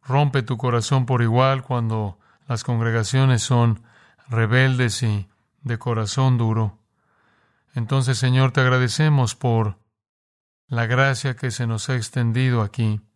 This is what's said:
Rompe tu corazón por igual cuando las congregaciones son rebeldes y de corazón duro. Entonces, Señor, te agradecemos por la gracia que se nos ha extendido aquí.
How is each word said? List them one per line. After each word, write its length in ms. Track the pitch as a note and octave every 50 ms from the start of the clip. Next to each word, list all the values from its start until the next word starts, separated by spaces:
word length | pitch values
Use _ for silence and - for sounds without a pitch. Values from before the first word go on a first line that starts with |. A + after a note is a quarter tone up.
Rompe 400 | _ - B2+ C#3 D3 C#3+ C3 C3+
tu 160 | A#2 A2+ B2+
corazón 480 | A2 - B2 A#2+ A#2+ A2 - C#3+ C3 B2+
por 160 | A#2+ C3 A#2+
igual 420 | A#2+ A2+ A2+ A#2+ C3 C3+ C3+ C3 B2
cuando 560 | - C3 A#2+ A#2 A2 A2 A2 G#2+ G2+ F2+ _ _ _ _ _ _
las 160 | - B2 A2+ -
congregaciones 800 | - B2 A2+ A2+ A#2 A2+ A#2 A2 - - C3 C3+ C3 B2+ A#2 -
son 400 | - B2+ A#2+ A#2+ A#2 A2 - - _ _ _ _ _ _ _ _
rebeldes 720 | - B2 A2+ A2+ G#2 A#2 B2+ C3 C3 C3 B2 B2+ A#2 - - B2
y 260 | A2+ G#2 G2+ F#2+ - _ _ _ _ _ _
de 160 | _ B2+ A#2+
corazón 600 | A2+ - B2 A#2 A2 G#2+ G2+ - C3+ C3+ C3 B2+
duro. 420 | A#2 A#2 A2 A2+ A2+ A2 G#2 - _ _ _ _ _ _ _ _ _ _ _ _ _ _ _ _ _ _ _ _
Entonces, 440 | B2+ A#2 A2 C#3 C3+ C3 B2+ C3
Señor, 340 | A2 B2+ B2+ B2+ C3 C3+ C3
te 100 | C3 C#3
agradecemos 760 | C3 B2+ B2+ B2+ B2+ A#2+ - - D3+ D#3 D3+ C#3 B2+ A2+ -
por 440 | _ - B2 A#2 A2+ A2 G#2 F#2+ _ _ _ _ _ _ _ _ _ _ _ _ _ _ _ _ _ _
la 180 | _ - A#2 A#2
gracia 500 | A2 B2 B2+ C3+ C3+ C3 A2+ - C#3 B2
que 160 | - - B2+
se 160 | A2 - B2
nos 220 | A2+ A2+ A2 - -
ha 60 | C3
extendido 680 | B2 A2 - - C3 A#2+ A#2 A2 B2 C3 C3 B2 A#2
aquí. 400 | G#2+ G2+ - - A#2 A2 G#2+ G#2 - _ _